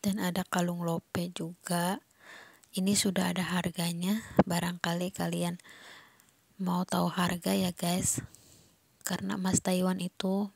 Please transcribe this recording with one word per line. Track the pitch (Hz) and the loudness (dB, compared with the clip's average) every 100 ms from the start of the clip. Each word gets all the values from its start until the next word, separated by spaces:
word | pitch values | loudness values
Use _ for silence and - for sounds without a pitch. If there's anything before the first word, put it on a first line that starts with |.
Dan | 208 208 | 0 0
ada | 180 175 | 0 -2
kalung | 185 180 175 175 | 0 0 0 0
lope | 170 170 _ - 175 | -2 -2 _ -4 -4
juga. | 175 165 175 - 175 175 233 _ _ - - - - - - | -4 -8 -8 -2 0 2 -2 _ _ -20 -20 -20 -20 -8 -2
Ini | 190 | 2
sudah | 202 202 185 185 | 4 2 2 0
ada | 180 | 0
harganya. | 175 175 175 170 170 170 180 214 - - | 0 0 0 -2 -2 0 0 0 2 4
Barangkali | - 175 175 175 175 170 180 | 4 2 0 -2 -2 0 -2
kalian | - 170 170 175 175 - - - - - _ - _ _ - | -2 -2 0 -2 -4 -12 -20 -20 -20 -20 _ -20 _ _ -6
mau | 180 175 | 0 0
tahu | 185 180 175 | 2 2 2
harga | 185 175 175 190 196 | 2 0 0 0 2
ya | 180 | 0
guys. | - 170 180 - - - - - - - _ _ _ | 0 0 0 0 -2 -6 -18 -20 -20 -20 _ _ _
Karena | - 180 196 196 | -6 -4 -4 -2
emas | 185 180 | 0 0
Taiwan | 190 185 185 185 | 0 2 0 0
itu | 180 _ 190 196 202 | -4 _ -2 -2 -2